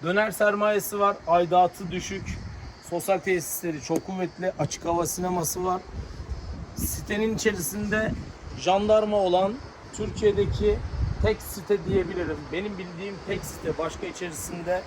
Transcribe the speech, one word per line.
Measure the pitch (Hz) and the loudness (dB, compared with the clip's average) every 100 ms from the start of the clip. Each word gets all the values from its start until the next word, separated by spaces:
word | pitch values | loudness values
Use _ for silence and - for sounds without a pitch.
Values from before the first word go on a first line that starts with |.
Döner | 151 190 214 | 2 2 2
sermayesi | 175 208 202 208 208 202 208 | 4 2 4 2 2 0 2
var, | 202 196 - | 2 2 4
aidatı | 175 175 180 180 175 185 | 4 6 6 6 2 -6
düşük, | 180 - 196 160 - - - - - - | -6 -6 -8 -6 -8 -8 -12 -14 -16 -6
sosyal | 175 - 190 | -4 2 2
tesisleri | - 185 - - 175 156 | 4 0 0 -6 -4 -4
çok | 117 165 - | 0 -2 -2
kuvvetli, | 185 175 - 180 - | -4 -4 -2 -4 0
açık | 156 - 165 | -2 -2 -2
hava | 170 165 | 0 0
sineması | - 180 180 160 185 185 | -2 0 0 0 -2 0
var. | 180 - - - - - - - - - - | -2 -4 -10 -10 -10 -8 -8 -8 -10 -10 -4
Sitenin | - - - 214 220 220 | -4 -4 -4 0 0 2
içerisinde | 220 196 165 202 208 214 220 - - - - - | 0 0 -4 -4 -2 0 0 -2 -8 -12 -12 -4
jandarma | 170 196 208 214 214 208 | 2 4 6 6 6 4
olan | 190 180 196 254 - - - - | 4 4 4 0 -10 -16 -16 -6
Türkiye'deki | 427 - 427 202 403 - 415 208 - - - - | -4 2 4 4 2 2 2 2 0 0 0 2
tek | 208 220 | 2 2
site | - - 165 202 160 | -4 -10 0 0 4
diyebilirim. | 190 170 185 160 147 143 | 2 2 -2 -2 -4 -4
Benim | 156 208 190 | -4 -4 -6
bildiğim | 180 170 196 196 - | -10 -8 -8 -8 -6
tek | 196 - | -6 -6
site, | - 165 151 | -8 -4 -2
başka | 160 - 185 | -4 -4 -8
içerisinde | 156 180 156 - 175 170 180 | -6 -8 -6 -8 -6 -2 -2